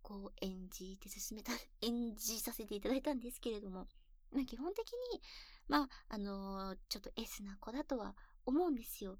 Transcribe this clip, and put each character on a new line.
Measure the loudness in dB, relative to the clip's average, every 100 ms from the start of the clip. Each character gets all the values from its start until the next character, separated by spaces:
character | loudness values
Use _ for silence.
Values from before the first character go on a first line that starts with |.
こ | -8 -8 -8
う | -2
演 | -2 -2 -6
じ | -6 -8 -8
て | -10
進 | -6 -6 -4
め |
た、 | -2
<laughs> | -4 -4 0
演 | 2 4 2 0
じ | -2 0
さ | -2
せ | -2
て | -2
い | 0
た | 4
だ |
い | 4
た | 4
ん | 2
で | 0
す | -2
け | 0
れ | 0
ど | -2
も、 | -6 -6 -12 -20 -20 -2
ま | 0
あ、 |
基 | 0 0
本 | 0
的 | 0 -2 -2 -2
に、 | -2 -4 -14 -16 -16 4
ま | 4
あ、 | 4 -2 -6
あ | -2
の | -2 -2 -2 -2 -2 -4
ー、 | -4
ち | -6
ょ |
っ |
と | -4 -4
S | -4 -4
な | -8 -8
子 | -4
だ | -2
と | 2 2
は | 0 -6 -14 -4 6
思 | 8
う | 8
ん |
で | 6
す | 2 -4
よ。 | -4 -6